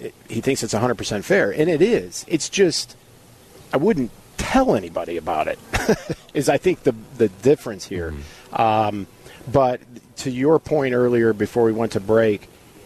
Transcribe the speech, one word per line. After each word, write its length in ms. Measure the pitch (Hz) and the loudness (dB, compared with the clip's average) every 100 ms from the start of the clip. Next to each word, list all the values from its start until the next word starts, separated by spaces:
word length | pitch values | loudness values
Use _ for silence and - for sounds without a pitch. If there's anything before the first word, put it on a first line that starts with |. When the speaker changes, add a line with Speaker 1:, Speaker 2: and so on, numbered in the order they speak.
Speaker 1:
it, 120 | - - - | -10 -16 -10
he 120 | 113 | -4
thinks 220 | 131 135 | -2 -2
it's 100 | 113 | -2
a 60 | 107 | -2
hundred 160 | 123 113 | -2 -2
percent 300 | 104 104 - | -4 -6 0
fair, 260 | 196 101 | 2 2
and 180 | 117 160 | 0 0
it 120 | 151 | 2
is. 440 | 208 196 90 - - | 2 2 -2 -12 -6
It's 220 | 170 - | -6 -4
just, 460 | 190 180 - - - - - - - - - - | 2 2 2 -8 -14 -20 -20 -20 -20 -20 -20 -6
I 40 | 135 | 0
wouldn't 340 | 190 175 117 - - - | 0 0 -2 -8 -18 -12
tell 380 | - 262 262 170 | -2 2 2 0
anybody 420 | 175 175 170 165 | -2 -6 -6 -6
about 300 | 165 156 156 | -4 -2 -2
it, 120 | - - - - 202 | -4 -6 -4 -2 -2
<laughs> 360 | - 151 - | -4 -12 -6
is 160 | 156 147 | -2 0
I 80 | 143 | 0
think 260 | 185 170 | 0 0
the, 120 | 143 113 107 127 | -2 -2 -10 -2
the 100 | 107 | -2
difference 560 | 92 131 151 127 95 - | 2 2 2 0 -12 -8
here. 260 | 92 82 | -8 -6
Speaker 2:
Mm-hmm. 500 | 73 73 - - - | -8 -14 -20 -8 0
Speaker 1:
Um, 460 | 113 110 107 104 92 - - - - | 2 2 0 -4 -10 -16 -20 -18 -2
but 300 | 139 127 127 - 117 - - | 2 2 -2 -10 -20 -20 -10
to 140 | 139 | -8
your 260 | 123 139 156 | 0 2 2
point 340 | - 151 135 | 2 0 0
earlier 400 | 123 123 120 113 | 2 2 4 2
before 300 | 104 104 120 | 2 0 2
we 100 | 113 | 2
went 180 | 110 113 | 2 -2
to 80 | 107 | -2
break, 500 | 98 110 113 101 - - - - | 2 4 4 0 -6 -20 -20 -20